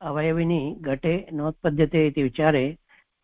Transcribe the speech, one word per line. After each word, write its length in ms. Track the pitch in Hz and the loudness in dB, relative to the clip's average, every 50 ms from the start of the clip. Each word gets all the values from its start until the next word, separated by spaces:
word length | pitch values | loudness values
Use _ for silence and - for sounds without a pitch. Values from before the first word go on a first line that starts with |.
अवयविनी 760 | 185 156 139 151 156 160 160 165 165 165 175 160 135 147 - - | -10 -6 -4 -2 0 0 0 0 0 0 0 0 -2 -4 -6 -8
घटे 460 | 160 135 139 131 - 165 170 190 - - 160 | -6 -6 -6 -4 -2 -2 -2 -2 -4 -6 -8
नोत्पद्यते 760 | 147 147 160 156 _ - 170 147 147 160 151 170 160 156 | -6 -4 -4 -6 _ -4 -2 2 2 2 2 4 2 2
इति 160 | 147 143 151 139 | 2 2 0 -2
विचारे 540 | 127 123 - 151 156 151 135 127 143 160 - _ _ _ _ _ _ _ _ | -2 0 2 2 4 4 4 2 0 -4 -8 _ _ _ _ _ _ _ _